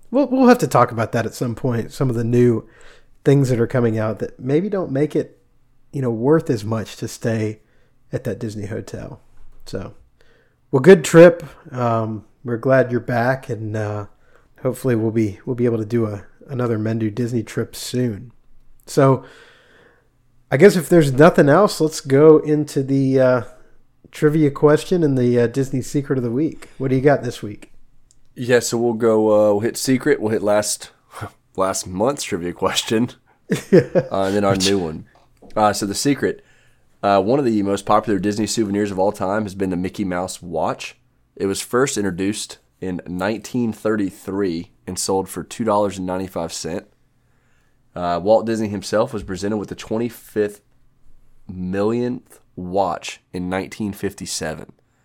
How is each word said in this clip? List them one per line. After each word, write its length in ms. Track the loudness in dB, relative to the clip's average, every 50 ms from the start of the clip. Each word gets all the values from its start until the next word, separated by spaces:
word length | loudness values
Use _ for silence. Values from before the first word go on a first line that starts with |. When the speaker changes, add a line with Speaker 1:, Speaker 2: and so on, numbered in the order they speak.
| -18 -4
Speaker 1:
we'll, 160 | 0 0 0 0
we'll 200 | 2 4 6 6
have 100 | 6 6
to 100 | 4 2
talk 240 | 4 2 2 2 0
about 200 | -4 -4 -2 -2
that 140 | -4 -4
at 80 | -4 -6
some 200 | -6 -6 -6 -6
point. 380 | -4 -4 -4 -2 -2 -4 -6 -6
Some 180 | -4 -4 -2
of 60 | -2
the 80 | -2 -2
new 440 | 0 2 4 4 4 4 0 -4 -10 _ -20 -20 -20 -20 -20 _ _ _ _ _
things 240 | 4 4 4 4 2
that 120 | 2 0
are 60 | 0
coming 320 | 0 0 0 0 0 0 0
out 200 | -2 -4 -4 -6
that 200 | -8 -10 -10 -12
maybe 300 | -6 -2 0 0 0 -2
don't 240 | -4 -6 -6 -4 -2
make 240 | -2 -2 0 0
it, 220 | -4 -4 -4 -10 _ _ _ _ _ _ _ _ _ _ _ -8
you 100 | -6 -4
know, 80 | -4
worth 400 | -4 -2 2 2 2 2 2 0
as 140 | -4 -4 -2
much 320 | -4 -6 -6 -6 -8 -12
to 120 | -12 -12 -12
stay 520 | -12 -6 -4 -2 -2 -2 -2 -4 -6 -10 _ _ _ _ _ _ _ _ _ _ -10
at 120 | -8 -6
that 140 | -6 -8 -6
Disney 280 | -8 -10 -8 -8 -10
hotel. 540 | -8 -8 -10 -10 -12 -14 -14 -14 -14 -16 -18 _ _ _ -20 -20 -18 -18 -18 -16
So, 280 | -12 -12 -12 -12 -12 -16 -20 -20 _ _ _ _ _ _ _ _ _ _ _ _ _
well, 100 | -2 4
good 240 | 8 8 8 8 6
trip. 380 | 6 10 10 10 10 10 4 -6 -16 -18 -20 _ -14 -8
Um, 520 | -4 -2 0 0 0 -2 -2 -6 -8 -10 _ _ _ _
we're 140 | -8 -6
glad 340 | -4 2 4 4 4 4 4
you're 100 | 0 -4
back, 500 | -2 -2 -2 0 2 0 0 -2 -4 -8
and, 260 | -8 -8 -6 -6 -4
uh, 300 | -4 -4 -4 -4 -6 -8 -12 -16 _ _ _ _ _ _ _ _ _ -6
hopefully 320 | -6 -6 -4 -2 0 0
we'll 160 | 0 0 0
be, 280 | 0 0 0 -2 -4 -8 -8
we'll 100 | -8 -4
be 100 | 0 0
able 100 | 0 0
to 80 | -2 -4
do 220 | -2 -2 -2 -2
a, 180 | -2 -4 -10 -12 -18 -20 _ -16 -12
another 300 | -6 -4 -2 -2 -2 -2
Mendu 360 | -2 -2 -2 -2 -2 -4 -4
Disney 280 | -4 -6 -4 -4 -4 -6
trip 340 | -4 -6 -8 -8 -8 -10
soon. 560 | -14 -14 -8 -4 -2 -2 -2 -4 -6 -12 -18 -20 -20 _ _ -20 -20 -20 -20 -20 -20 _
So, 380 | -4 0 4 4 4 4 2 -2 -12 -20 -20 -20 -20 -20 _ _ _ _ _ _ _ _ _ _ _ _ _ _ _ _ _ _ _
I 60 | 2
guess 180 | 6 6 6 6
if 140 | 4 0 4
there's 240 | 4 4 4 4 4
nothing 380 | 6 6 6 8 6 4 6
else, 320 | 6 4 4 2 2 0 -2
let's 180 | -2 -2 -6
go 380 | -4 2 4 6 8 10 8 8
into 440 | 6 2 0 0 0 -2 -4 -4 -2
the, 380 | 0 0 0 2 2 2 4
uh, 220 | 4 4 4 2 0 -4 -14 -20 -20 -20 -20 -20 _ _ _ _ _ -20
trivia 400 | -6 0 2 2 4 4 2 2
question 520 | 2 2 4 4 4 4 2 0 0 0 2
and 140 | 2 2 2
the, 200 | 2 2 2 2
uh, 60 | 2 0
Disney 340 | 0 -2 -4 -2 -4 -6 -6
secret 360 | -4 -6 -6 -4 -2 -4 -2
of 60 | -2
the 60 | -2
week. 400 | -2 -2 -4 -4 -6 -8 -18 -20 -12 -8
What 100 | -4 -2
do 80 | -2
you 60 | 2 2
got 200 | 2 2 2 0
this 200 | -6 -10 -10 -12
week? 300 | -14 -14 -14 -18 _ -20 -20 -20 -20 _ -20 -20 _ _ -20 -20 -20 _
Speaker 2:
Yeah, 260 | -12 0 2 2 2
so 180 | 2 2 -2 0
we'll 160 | 0 0 0
go, 320 | 2 2 4 4 4 4
uh, 260 | 4 4 4 4 4 2
we'll 80 | 2
hit 160 | 0 -2 -4
secret, 420 | -4 -2 0 0 0 2 0 0 0
we'll 140 | 0 -2 -2
hit 100 | -2 0
last, 500 | 2 2 2 0 -2 -6 -8 -10 -18 _ _ _ _ -16 -14 -14
<laughs> 340 | -14 -14 _ _ _ _
last 300 | -4 -2 -2 -2 -4 -8
month's 380 | -8 -4 -2 -2 -2 -2 -4 -6
trivia 300 | -6 -6 -6 -6 -6 -6
question, 560 | -2 -2 -2 -2 -2 -2 -2 0 0 0 -2 -4 _ _ _
Speaker 1:
<laughs> 200 | _ _ _ _
Speaker 2:
uh, 60 | -4 -4 0 4 4 4 4 4 -2 -2 -2 -2
and 240 | -4 -2 -2 0 0
then 100 | 0 2
our 80 | 2 2
Speaker 1:
Which 140 | 2 2
Speaker 2:
new 120 | 0 0 0
one. 260 | -2 -4 -8 -10 -14 -18 _ _ _ _ _ _ -20 -8 -2
Uh, 200 | 0 2 2 2
so 100 | 0 -4
the 100 | -6 -6
secret, 480 | -2 0 -2 0 0 -2 -4 -4 -4 _ _ _ _ _ _ _ _ _ _ _ _ 0
uh, 180 | 2 2 4
one 180 | 4 2 2 2
of 60 | 2
the 180 | 0 0 0 0
most 220 | 0 -2 -4 0
popular 340 | 0 0 0 2 0 -2 -2
Disney 280 | 0 -2 -2 -2 -4
souvenirs 440 | -4 -2 -2 -2 0 0 -2 -2 -2
of 80 | -2 0
all 140 | 0 -2 0
time 300 | -2 -4 -2 -2 -2 -4
has 120 | -6 -6
been 140 | -6 -4 -4
the 80 | -2
Mickey 280 | -4 -4 -6 -6 -6 -6
Mouse 360 | -4 -4 -4 -6 -6 -8 -12
watch. 560 | -14 -8 -6 -4 -4 -4 -4 -6 -10 -16 -16 _ _ _ _ _ _ _ _
It 100 | -6 -4
was 160 | -4 -4 -4 -6
first 340 | -4 0 0 0 0 -2
introduced 640 | -4 -4 -4 -4 -2 -4 -4 -4 -4 -8 -14 -16 -20 _ _ _ _ -10
in 180 | -8 -8 -8 -10
nineteen 640 | -10 -8 -6 -4 -4 -4 -6 -10 -8 -6 -4 -4 -4 -6
thirty-three 1000 | -4 -4 -4 -2 -2 -4 -6 -8 -10 -12 -8 -6 -4 -4 -4 -4 -6 -10 -12 _ _ _
and 120 | -12 -10 -8
sold 280 | -4 -2 -2 -2 -4
for 160 | -4 -8 -12 -12
two 220 | -12 -10 -6 -4
dollars 320 | -2 0 0 0 -2 -4
and 100 | -6 -8
ninety-five 460 | -6 -6 -6 -8 -8 -8 -8 -8 -8 -10
cents. 340 | -10 -10 -10 -10 -10 -12 _ _ _ _ _ _ _ _ _ _ _ _ _ _ _ _ _ _ _ _ _ _
Uh, 260 | -8 -4 -4 -4 -2 2
Walt 220 | 2 2 2 2
Disney 240 | 0 -4 -4 -4 -4
himself 460 | -6 -8 -8 -4 -2 -2 -2 -2 -4
was 80 | -10 -10
presented 340 | -10 -10 -8 -6 -4 -4
with 140 | -4 -6 -8
the 40 | -12
twenty-fifth 840 | -16 -10 -8 -6 -6 -6 -6 -8 -12 -20 -8 -4 -2 -2 -2 -4 -12 _ _ _ _ _ _ _ _ _ -20 -20 -20 _ -20 _ -20 -20 -16
millionth 920 | -12 -10 -8 -6 -4 -2 -2 0 0 -2 -2 -4 -6 -8 -12 _ -20 _ _ _ _
watch 640 | -12 -10 -4 -2 -2 0 0 -2 -6 -10 -14 -16 -16 _ _ -10
in 160 | -8 -6 -4
nineteen 440 | -4 -4 -4 -6 -8 -8 -8 -8 -6
fifty-seven. 800 | -6 -8 -8 -8 -8 -12 -10 -8 -8 -6 -8 -8 -10 -14 -20 -20 _ _ _ _ _ _